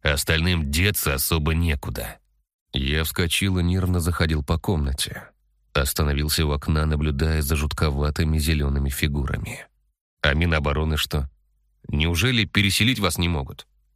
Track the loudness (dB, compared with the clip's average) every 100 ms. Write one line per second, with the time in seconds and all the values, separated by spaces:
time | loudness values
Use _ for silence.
0 | -2 -2 0 2 2 0 0 0 0 0
1 | -2 -2 0 0 0 0 0 -2 -6 -8
2 | -10 -14 _ _ _ _ _ -4 -2 -2
3 | -2 -2 0 0 0 2 2 2 2 0
4 | 0 0 0 0 0 -2 0 0 0 -2
5 | -4 -8 -14 _ _ _ _ -2 0 0
6 | 0 0 0 0 0 0 0 0 2 0
7 | 0 0 0 0 0 0 -2 0 0 0
8 | -2 0 2 2 2 2 2 0 0 -2
9 | -2 -2 -2 -4 -6 -10 -16 _ _ _
10 | _ 0 2 4 2 2 0 0 0 -2
11 | -2 -2 -4 _ _ _ _ _ -6 0
12 | 0 2 2 2 0 2 2 2 2 2
13 | 0 0 0 0 -4 -12 -18 _ _